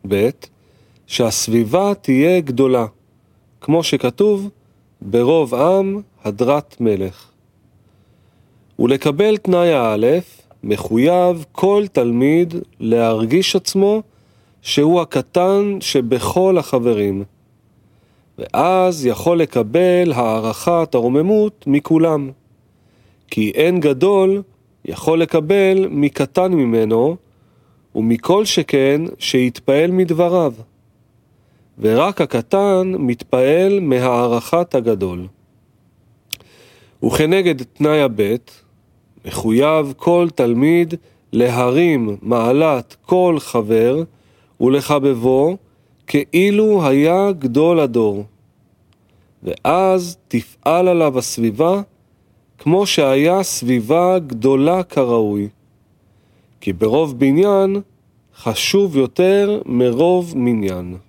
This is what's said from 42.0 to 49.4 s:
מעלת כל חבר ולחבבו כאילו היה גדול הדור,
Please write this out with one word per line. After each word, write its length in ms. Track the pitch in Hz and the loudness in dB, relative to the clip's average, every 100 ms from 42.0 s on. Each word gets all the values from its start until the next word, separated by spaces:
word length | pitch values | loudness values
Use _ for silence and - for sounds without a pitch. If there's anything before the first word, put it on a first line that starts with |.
| 110 101 | -2 -6
מעלת 720 | 104 120 113 135 160 135 117 - | -4 0 2 2 2 -2 -6 -20
כל 340 | - 180 180 156 | -2 0 2 0
חבר 640 | - 120 107 113 117 143 165 _ _ _ _ _ | -2 -4 0 0 2 -2 -6 _ _ _ _ _
ולחבבו 960 | 123 139 127 147 139 123 120 131 151 190 _ _ _ _ - | 0 0 0 0 0 0 0 2 0 -4 _ _ _ _ -4
כאילו 800 | 147 139 170 202 202 214 202 151 | -4 0 0 2 2 2 2 2
היה 440 | 135 151 180 202 | 2 2 2 0
גדול 480 | 180 135 120 160 170 | -2 -2 2 2 2
הדור, 440 | 139 117 107 101 104 _ _ _ _ _ _ _ _ _ _ _ | 0 0 0 -2 -10 _ _ _ _ _ _ _ _ _ _ _